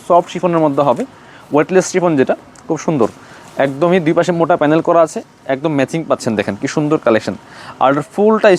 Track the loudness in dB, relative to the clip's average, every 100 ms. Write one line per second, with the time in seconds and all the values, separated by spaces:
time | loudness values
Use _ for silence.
0 | 2 2 2 -4 -2 0 0 2 0 0
1 | -4 -12 -20 -20 -2 -2 2 0 0 -2
2 | 0 0 0 -2 -8 -20 -8 -6 -2 0
3 | -2 -2 -20 -20 -16 -4 -4 0 0 2
4 | 2 0 0 -2 0 2 2 2 2 2
5 | 2 -2 -14 _ -8 -4 -2 -2 -2 -4
6 | -4 -4 -2 -4 -4 -6 -6 -4 -2 0
7 | 0 0 -2 -10 -16 -20 -20 -2 0 0
8 | -4 -2 0 4 2